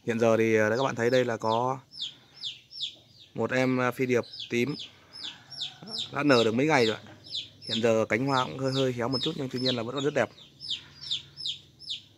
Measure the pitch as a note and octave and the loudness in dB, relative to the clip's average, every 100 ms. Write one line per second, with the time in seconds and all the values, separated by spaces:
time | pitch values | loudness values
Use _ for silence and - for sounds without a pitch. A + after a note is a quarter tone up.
0 | - A2+ A#2 A2+ A2+ A2 G#2+ A#2 C3+ A#2 | -6 2 4 6 4 4 4 2 0 0
1 | A#2 B2+ A#2+ A2 A2 A2+ B2+ C3+ - - | 2 4 2 0 0 2 0 -4 -10 -12
2 | - - _ - - - _ - - - | -12 -12 _ -14 -12 -12 _ -10 -10 -10
3 | _ - - - A2+ B2+ C3 B2+ B2 A#2+ | _ -20 -16 -6 -2 0 2 2 0 -2
4 | B2+ A#2+ - - - A#2+ A#2 - - - | 0 0 -2 -12 -4 -2 -2 -4 -12 -20
5 | _ - - - - - - - G3+ A3 | _ -14 -14 -14 -18 -12 -12 -12 -12 -10
6 | - C3+ C#3+ B2 A2 A2+ D3+ C#3+ A2+ A2 | -8 0 6 6 6 2 2 4 4 0
7 | - - - - - - - - A#2 A2 | -10 -20 -12 -10 -10 -16 -8 0 2 4
8 | G#2+ A2+ C3+ C3+ C3+ D3 C3+ C3+ C3 A#2+ | 2 0 2 0 0 -4 -4 0 0 0
9 | A#2 C3+ D#3+ D#3+ C3 B2+ B2+ B2 A2+ C#3 | -2 -2 -4 -4 -6 -4 -2 -2 -4 -4
10 | C#3+ C#3+ G#2+ - - - - - - - | -2 0 -2 -4 -20 -20 -10 -10 -10 -18
11 | - - - - - - - _ - - | -8 -8 -8 -12 -10 -10 -14 _ -14 -14
12 | - | -14